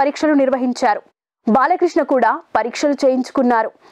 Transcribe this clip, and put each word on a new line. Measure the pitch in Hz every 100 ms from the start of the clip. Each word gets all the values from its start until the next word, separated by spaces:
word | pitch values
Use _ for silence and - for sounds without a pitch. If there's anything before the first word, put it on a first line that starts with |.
పరీక్షలు | 277 285 302 294
నిర్వహించారు. | 269 254 254 247 254 208 - _ _ _ -
బాలకృష్ణ | 226 277 359 349 330 294
కూడా | 269 226 285 - 226
పరీక్షలు | 220 - 294 285
చేయించుకున్నారు. | 277 262 247 - 247 233 220 - _